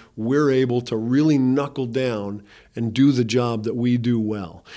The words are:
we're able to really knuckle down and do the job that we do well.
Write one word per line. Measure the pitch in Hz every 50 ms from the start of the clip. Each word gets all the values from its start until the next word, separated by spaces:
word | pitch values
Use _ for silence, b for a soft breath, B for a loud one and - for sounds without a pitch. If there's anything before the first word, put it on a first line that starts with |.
| B B B -
we're | 107 120 135 147 151 139
able | 131 131 131 123 120 123
to | 123 - 117 110
really | 113 117 127 143 151 156 151 135
knuckle | 127 127 131 143 139 143 139 139 131
down | 120 117 135 131 123 117 104 101 101 101 104 101 b b b b b b
and | 113 117 113 104
do | 127 139 147 135
the | 123 120
job | 104 110 123 120 117 117 113 107
that | 113 104 120
we | 120 123 123
do | 120 117 123 120 113
well. | 110 107 107 104 95 82 82 92 B B B